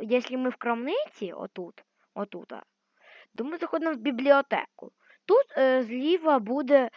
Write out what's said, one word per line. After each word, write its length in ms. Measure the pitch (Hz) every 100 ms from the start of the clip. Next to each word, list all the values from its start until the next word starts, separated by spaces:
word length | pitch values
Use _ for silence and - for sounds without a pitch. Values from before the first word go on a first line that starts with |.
если 320 | 220 247 240 254
мы 160 | 254
в 60 | 247
крамниці, 760 | 233 233 254 453 622 - 190
отут, 500 | - 190 - 175 - - _ _
отут, 400 | - - 175 156
а, 100 | 113 - _ _ _ _ - - -
то 80 |
ми 140 | 240 330
заходимо 360 | 330 330 320
в 40 | 285
бібліотеку. 920 | 220 233 269 277 269 196 - - - _ _ _ -
Тут, 200 | 440 554 -
е, 260 | 262 262
зліва 560 | 233 247 285 359 320 269
буде... 500 | 208 269 262 285 247